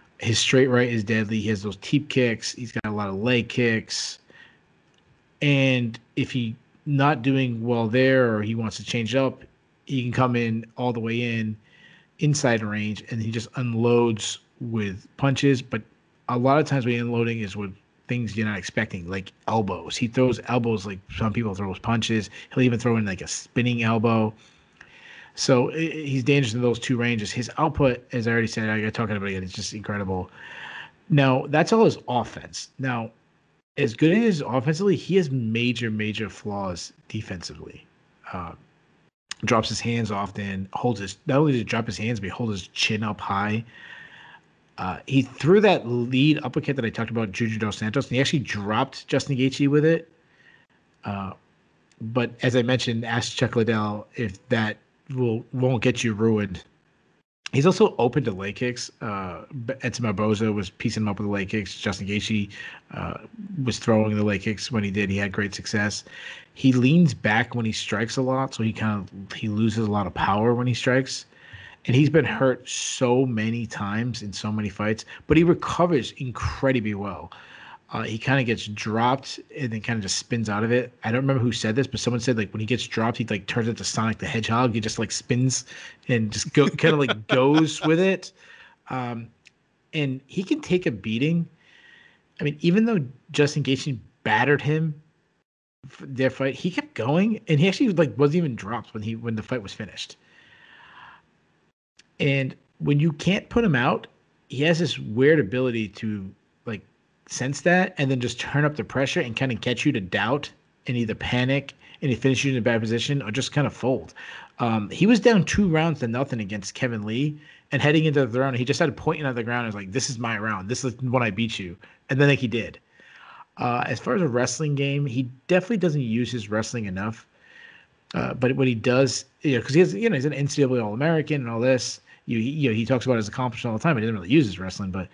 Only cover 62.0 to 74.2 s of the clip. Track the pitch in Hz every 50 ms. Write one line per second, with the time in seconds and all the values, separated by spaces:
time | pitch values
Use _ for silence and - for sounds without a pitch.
62 | 101 95 101 107 101 - 110 104 101 101 - - - - - - - _ - -
63 | - - - - - - - - - - 196 151 131 117 107 - - 120 113 110
64 | 110 107 107 107 104 107 101 95 98 110 104 95 - - 120 107 101 98 95 104
65 | 101 95 98 101 101 95 95 107 101 98 - - 92 - - 107 104 104 - -
66 | - - - - - - - - - _ _ - - 131 127 127 120 131 160 175
67 | 175 139 110 - - 107 107 - 123 - - 120 113 110 104 - - - 107 -
68 | 120 113 - 139 131 127 131 131 135 127 - - 110 113 110 - 110 110 104 101
69 | 92 - - 98 98 - - - 117 107 104 104 113 113 101 113 110 104 104 104
70 | 98 90 - - - 98 98 107 113 120 120 120 123 123 117 - - 127 127 135
71 | 135 - - - - - _ - - - - - - - - _ - - 123 135
72 | 156 139 151 160 120 - - - 135 131 123 - - - - - - - - -
73 | 131 120 123 131 135 127 120 110 110 113 117 117 113 - - - 104 101 101 110
74 | 120 127 110 -